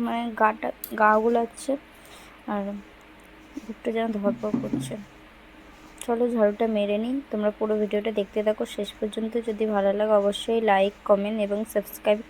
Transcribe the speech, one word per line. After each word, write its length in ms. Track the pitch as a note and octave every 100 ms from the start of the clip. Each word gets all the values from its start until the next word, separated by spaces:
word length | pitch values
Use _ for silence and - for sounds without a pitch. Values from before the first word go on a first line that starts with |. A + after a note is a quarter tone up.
মানে 180 | A#3 A#3 A#3 A3
গাটা, 280 | A3 A3 - - - A3
গা 120 | G#3+ G#3+
গোলাচ্ছে 500 | A3+ A#3 A#3 - - C#4 - - - - - - -
আর 120 | G#3 G3 G3+ - - - - - - - -
বুকটা 240 | - A3 B3 A3+
যেন 100 | A3+ G#3+
ধরপড় 360 | G3+ A#3+ G#3+ -
করছে। 320 | G#3+ - - G#3+ - - - - - - - - - -
চলো 200 | - A#3 A#3+
ঝাড়ুটা 320 | A#3 G#3 G#3 A3+
মেরে 300 | G#3+ G3+ G#3
নিই। 160 | A#3 C4+ C#4
তোমরা 200 | G#3+ G#3 G#3+
পুরো 160 | G#3+ G#3+
ভিডিওটা 300 | G#3 G#3 A3 G#3+
দেখতে 180 | G3 A3 G#3+
থাকো 180 | G#3+
শেষ 240 | - - G3+ -
পর্যন্ত। 340 | G#3+ A3 A3 A#3 A3+
যদি 160 | G#3 A3
ভালো 240 | G#3 G3 G3+
লাগে 160 | G#3+ G#3
অবশ্যই 380 | G3+ G3+ - A3+
লাইক, 340 | A3 G3 G3 - -
কমেন্ট 300 | G3+ G#3 A3 G3+
এবং 120 | G#3 A3
সাবস্ক্রাইব 460 | G#3+ G3+ - G#3+ G#3+ -